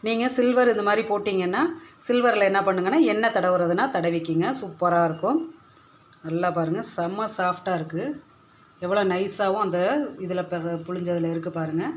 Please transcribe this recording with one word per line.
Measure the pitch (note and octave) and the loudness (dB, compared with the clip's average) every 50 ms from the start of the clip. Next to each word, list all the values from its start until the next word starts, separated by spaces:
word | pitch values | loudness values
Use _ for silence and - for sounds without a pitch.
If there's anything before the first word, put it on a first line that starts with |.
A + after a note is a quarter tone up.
| - | -2
நீங்க | A3 A3+ A3+ A#3 B3 B3 | -2 -2 0 0 0 2
சில்வர் | - B3 B3 B3+ B3 B3 A#3+ A3+ | 2 2 4 4 4 4 4 4
இந்த | G#3+ G3+ G3+ | 2 2 2
மாதிரி | G#3 G#3+ A3+ A3 | 2 2 2 0
போட்டிங்கன்னா, | G#3 G#3 G#3 A3 G3 F#3+ F#3 F3 F#3 A3 D4 F4 E4 - - - - _ - | -2 -2 0 0 0 0 0 0 0 0 0 0 -2 -6 -14 -20 -20 _ -4
சில்வரில் | - B3 B3 A#3+ A#3+ A3+ G#3+ G3+ F#3+ | 0 0 2 4 4 4 4 4 4
என்ன | G3 G3 G3 | 4 2 2
பண்ணுங்கன்னா, | G3 F#3 F#3 F3+ F#3+ B3 D#4+ D#4+ A#3 G#3 | 2 2 2 2 2 4 4 4 4 4
எண்ணெய் | G#3+ A3 A#3 A3 | 2 2 2 2
தடவுறதுனா | G3+ F3+ F3+ F3+ F3+ F3 E3+ F3 F#3 A#3 C4+ C4+ | 2 2 2 2 2 2 2 2 2 0 0 0
தடவிக்கிங்க, | F#3+ E3 E3+ E3+ E3+ E3 - D#3+ D#3+ F3 A3 C4+ C4 | 0 0 0 0 -2 -2 0 0 0 0 0 -2 -4
சூப்பரா | - F#3 D#3+ - F3+ F3 F3 E3+ E3+ E3 | -6 -10 -6 0 0 2 4 4 2 2
இருக்கும். | D#3 D#3+ - G3 C#4 E4 E4 - - - - _ - - _ _ _ _ _ _ - _ - | 0 -2 -2 0 0 0 -2 -4 -12 -20 -20 _ -20 -20 _ _ _ _ _ _ -20 _ -10
நல்லா | D#3+ E3 E3+ F3+ F3+ E3+ | -4 -2 0 0 0 0
பாருங்க, | E3+ E3 D#3+ E3 F3+ - - - | 0 0 0 -2 -4 -4 -6 -4
செம்ம | - E3+ F3 F#3+ G#3 A3 G#3 G#3+ | -4 -4 -4 -2 -4 -6 -6 -2
சாஃப்டா | - F#3 F3+ F3+ F3+ - G3 F#3 E3+ | -2 0 0 0 -2 -2 -4 -4 -4
இருக்கு. | D#3+ D#3 D#3+ E3 G#3+ C#4 D4+ C#4+ - _ _ _ _ _ _ _ - _ _ _ - | -4 -6 -6 -6 -4 -6 -6 -10 -12 _ _ _ _ _ _ _ -20 _ _ _ -4
எவ்வளோ | F3+ F#3+ G#3 G3+ F#3+ F#3 | -2 0 0 2 0 0
நைஸாவும் | F3+ F#3+ G3 - - G#3 G3 F#3+ G#3+ G#3+ | 0 -2 -4 -2 -2 0 0 0 0 0
அந்த | F#3+ E3+ F3 F3+ G3 B3+ D4+ D4 A3+ - - F#3+ | 0 0 0 0 2 2 0 -2 -4 -6 -10 -8
இதுல | F3 F3+ F3+ F3 F3+ F3+ | -6 -4 -4 -4 -4 -4
பெச-, | E3+ D#3+ E3+ E3+ E3 E3 - | -4 -4 -4 -4 -6 -6 -6
புழிஞ்சதுல | F3+ F3+ F3 F3 F3 E3+ E3 E3 E3 | -6 -6 -2 -2 -2 0 0 -2 -2
இருக்கு | E3 E3 F3 E3 E3+ | -2 -4 -6 -4 -4
பாருங்க. | D#3+ D#3+ D#3 E3 F#3+ C4+ E4 | -4 -2 -2 -2 -2 -2 -6